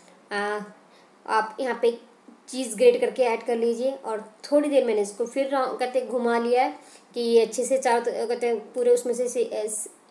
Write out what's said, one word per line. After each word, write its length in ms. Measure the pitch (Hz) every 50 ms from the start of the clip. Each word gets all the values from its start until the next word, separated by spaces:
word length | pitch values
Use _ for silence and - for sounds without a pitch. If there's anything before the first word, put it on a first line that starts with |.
| - - - - _ _ 208
अ, 280 | 202 208 208 208 208 196 208 - - - _ - - - _ _ _ -
आप 300 | - 220 220 214 214 - -
यहाँ 180 | 269 247 233 - -
पे 160 | 233 233 - - - - _ _ - - - _ -
चीज़ 280 | - 254 262 226 196
grate 240 | 196 247 240 240 -
करके 220 | 247 240 - - 254
ऐड 200 | 233 226 220 -
कर 140 | - 240
लीजिए 360 | 233 226 233 233 220 247 269 269
और 400 | - - 226 220 208 208 - - - -
थोड़ी 240 | - 285 294 294 294
देर 160 | 285 262 240
मैंने 160 | 233 220 214
इसको 260 | 202 196 - - 233
फिर 220 | 233 - 277 277 269
राउ-, 300 | 277 269 254 - - -
कहते 200 | 254 247 254 262
हैं 100 | 247 -
घुमा 300 | 240 247 233 233 233 233
लिया 240 | 233 233 247 247 269
है 160 | 294 294 - - - - - - _ -
कि 60 | 240
ये 200 | 240 233 233 226
अच्छे 240 | 226 220 - - 240
से 140 | 247 269 262
चारों 260 | - 254 233 233 233
त-, 240 | 240 180 - 233 226
कहते 180 | 240 240 240
हैं 260 | 240 233 214 220 - -
पूरे 180 | 254 240 247
उसमें 240 | 240 240 - 247 233
से, 140 | 233 247 240
से, 140 | - 254 226
एस-, 480 | - 214 214 214 214 226 - - - - - _ _